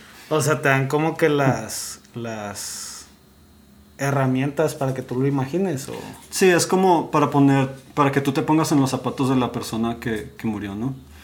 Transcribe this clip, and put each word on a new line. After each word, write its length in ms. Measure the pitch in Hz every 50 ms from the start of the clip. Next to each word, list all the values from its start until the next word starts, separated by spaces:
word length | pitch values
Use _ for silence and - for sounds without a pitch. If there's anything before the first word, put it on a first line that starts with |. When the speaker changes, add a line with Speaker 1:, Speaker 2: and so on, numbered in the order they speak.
| - - - - - -
Speaker 1:
O 120 | 151 151
sea, 200 | 131 147 156 135
te 80 | 143 143
dan 180 | 135 135 135
como 300 | 131 147 151 156 160 156
que 100 | - 165
las... 720 | 156 147 143 139 131 120 113 110 101 - - - - - - - - -
las 880 | 120 117 117 110 107 104 101 98 - - - - - - - - - - - - _ _ _ _ _ - _ _ - _ _ - - - - -
herramientas 800 | - 139 143 135 135 135 131 131 131 139 147 139 - 156 147 -
para 180 | - 135 135 131
que 80 | 131
tú 180 | 127 - 123 127
lo 80 | 135
imagines, 600 | 139 143 135 127 135 165 180 196 185 147 131 - -
¿o? 40 | 113 110 104 104 110 - - -
Speaker 2:
Sí, 160 | - - 196 185
es 160 | 175 160 -
como 440 | - 185 185 190 185 175 151 120 -
para 180 | - 151 147 135
poner, 400 | - 139 139 139 139 139 131 135 - - - - -
para 180 | 143 143 139 139
que 80 | 139
tú 100 | 135 143
te 100 | 135 160
pongas 300 | 156 156 156 160 156 -
en 80 | 160 139
los 120 | 135 131
zapatos 360 | 131 - - 120 - - 135
de 80 | 127 135
la 160 | 127 123 117
persona 460 | - 113 - - 113 110 117 117 120 120
que, 320 | - 120 110 104 104 - -
que 100 | - -
murió, 260 | 113 107 98 101 98 98
¿no? 220 | 107 117 135 131 - - - - -